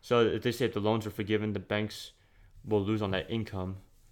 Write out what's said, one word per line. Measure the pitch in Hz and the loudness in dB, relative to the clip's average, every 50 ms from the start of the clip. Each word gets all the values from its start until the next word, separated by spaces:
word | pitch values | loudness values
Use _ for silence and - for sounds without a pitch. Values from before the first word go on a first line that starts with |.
So | _ - 123 120 | _ 2 4 6
if | 117 110 85 107 - | 6 4 4 2 0
they | 123 113 | -2 0
say | - 131 | 2 0
if | 113 - | 0 0
the | 107 | 0
loans | 101 107 113 113 107 | 2 2 2 2 0
are | 110 | -4
forgiven, | - - 107 92 107 107 104 107 104 | -4 -6 -2 0 0 0 0 0 -4
the | 101 | -4
banks | 92 - 104 104 107 107 - - - - - _ _ _ _ - - - - - - | -4 -2 -2 -2 -2 -2 -6 -10 -14 -16 -18 _ _ _ _ -20 -20 -20 -20 -18 -6
will | - 107 104 98 | 0 2 2 2
lose | 95 110 110 104 | 2 0 0 0
on | 98 95 | 0 0
that | 92 80 - | -2 -2 -2
income. | - 113 107 - - 98 92 92 95 98 - - _ - - - | -4 -4 -4 -4 -6 -6 -6 -6 -8 -10 -14 -20 _ -20 -20 -20